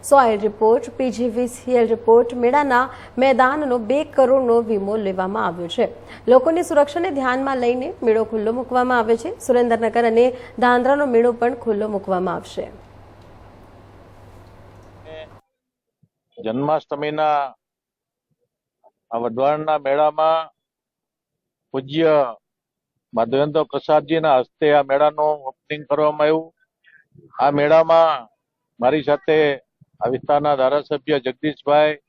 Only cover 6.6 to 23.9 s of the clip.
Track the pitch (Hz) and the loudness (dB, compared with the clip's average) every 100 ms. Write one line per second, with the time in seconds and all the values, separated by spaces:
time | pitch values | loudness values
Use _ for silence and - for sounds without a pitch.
6.6 | 349 302 285 349 359 277 262 254 277 262 | 0 0 0 -2 -4 -4 -4 -2 -4 -2
7.6 | 240 254 277 - 240 220 220 226 214 240 | -2 -2 -6 -4 0 0 0 -4 -4 -6
8.6 | 247 247 254 247 220 226 339 453 - 247 | -4 -2 0 0 0 -2 -2 -12 0 2
9.6 | 240 233 226 - 233 226 254 254 - - | 2 0 0 0 2 4 2 0 -16 -2
10.6 | 240 247 247 285 285 233 240 233 240 247 | 0 2 2 0 2 2 2 0 -4 -4
11.6 | 233 208 214 202 190 185 185 170 - - | -6 -4 -4 -6 -4 -4 -2 -6 -10 -12
12.6 | - - - - - - - - - - | -12 -14 -20 -20 -20 -20 -20 -20 -20 -20
13.6 | - - - - - - - - - - | -20 -20 -20 -20 -20 -20 -20 -20 -20 -20
14.6 | - - - - 156 160 156 - _ _ | -20 -20 -20 -20 -20 -18 -20 -20 _ _
15.6 | _ _ _ _ _ _ _ - 110 117 | _ _ _ _ _ _ _ -12 -8 -4
16.6 | 143 156 - 143 151 151 151 147 135 113 | -2 -2 -4 -8 -6 -2 -2 -2 -4 -12
17.6 | _ _ _ _ _ _ _ _ _ _ | _ _ _ _ _ _ _ _ _ _
18.6 | _ _ _ _ _ 117 120 113 139 151 | _ _ _ _ _ -8 -6 -2 -2 -2
19.6 | 156 151 139 143 151 151 160 160 160 _ | -4 -4 -2 0 0 0 0 0 -4 _
20.6 | _ _ _ _ _ _ _ _ _ _ | _ _ _ _ _ _ _ _ _ _
21.6 | _ 135 135 151 165 151 131 113 _ _ | _ -10 -6 0 2 4 2 -4 _ _
22.6 | _ _ _ _ _ 110 117 139 147 151 | _ _ _ _ _ -4 -2 0 0 -2
23.6 | 151 139 - | -2 -6 2